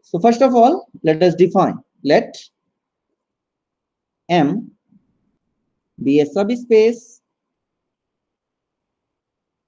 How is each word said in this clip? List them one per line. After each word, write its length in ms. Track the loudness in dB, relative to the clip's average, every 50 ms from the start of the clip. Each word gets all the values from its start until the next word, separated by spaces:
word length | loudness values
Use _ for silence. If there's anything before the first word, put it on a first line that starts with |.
So 180 | _ _ -6 0
first 220 | 0 0 2 2
of 140 | 0 2 4
all, 320 | 2 2 2 2 -2 -8 _ _ -6 -2
let 180 | -2 0 2
us 140 | 0 0 2
define. 440 | 2 0 0 2 0 -2 -2 -4 -10 _ _ _ _ -2
Let 340 | 0 0 0 0 -4 -18 -20 -20 _ _ _ _ _ _ _ _ _ _ _ _ _ _ _ _ _ _ _ _ _ _ _ _ _ _ _ _ _ _ _ _ _ _ _ _ -4
M 420 | -2 -2 0 -2 -4 -6 -10 -14 _ _ _ _ _ _ _ _ _ _ _ _ _ _ _ _ _ _ _ _ _ _ _ _ _ -8
be 200 | -4 0 0 0
a 40 | 0
subspace 960 | -2 -4 -4 -4 -4 -6 -8 -2 0 2 2 2 2 -2 -6 -14 _ -20 _ _ _ _ _ _ _ _ _ _ _ _ _ _ _ _ _ _ _ _ _ _ _ _ _ _ _ _ _ _ _ _ _ _ _ _ _ _ _ _ _ _ _ _ _ _ _ _ _ _